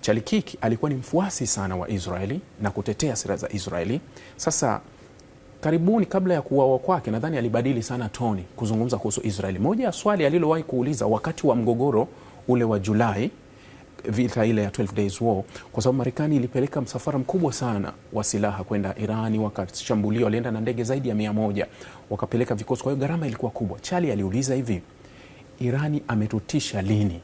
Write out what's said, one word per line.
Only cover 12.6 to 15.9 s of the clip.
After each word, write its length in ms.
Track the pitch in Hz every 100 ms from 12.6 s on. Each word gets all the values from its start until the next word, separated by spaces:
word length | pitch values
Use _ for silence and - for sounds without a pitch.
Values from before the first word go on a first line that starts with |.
wa 160 | 117 107
Julai, 520 | 98 107 107 101 131 - - - - - - - -
vita 360 | 104 123 - 117
ile 180 | 110
ya 80 | 101
twelve 220 | - 104 104
Days 260 | 101 92
War, 220 | 117 98 - - -
kwa 120 | -
sababu 140 | 123